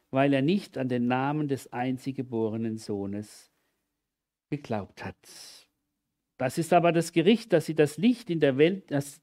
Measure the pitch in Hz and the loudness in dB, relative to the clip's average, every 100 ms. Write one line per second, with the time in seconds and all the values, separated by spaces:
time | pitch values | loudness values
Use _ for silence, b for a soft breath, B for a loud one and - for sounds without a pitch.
0 | b 131 143 135 143 202 - 131 131 123 | b 0 2 2 2 0 -4 -8 -4 -2
1 | 120 127 139 151 147 131 - 120 127 127 | 0 0 -2 -4 -4 -6 -8 -6 -6 -6
2 | 139 127 123 113 110 113 113 110 110 101 | -8 -10 -6 -4 -4 -4 -6 -8 -8 -6
3 | 98 101 104 - _ _ _ _ _ _ | -6 -8 -10 -18 _ _ _ _ _ _
4 | _ _ _ _ - 143 - 107 92 - | _ _ _ _ -12 -10 -6 -6 -8 -12
5 | 90 - - - - - _ _ _ _ | -14 -14 -20 -20 -20 -20 _ _ _ _
6 | _ _ _ - 131 - 160 175 170 165 | _ _ _ -8 -6 -4 4 4 4 2
7 | 160 165 165 226 - 160 160 156 147 - | 0 2 4 2 2 0 0 2 2 2
8 | 226 240 - 165 139 131 160 196 - 143 | 0 0 -2 2 2 6 4 2 -4 -4
9 | - - | -4 -14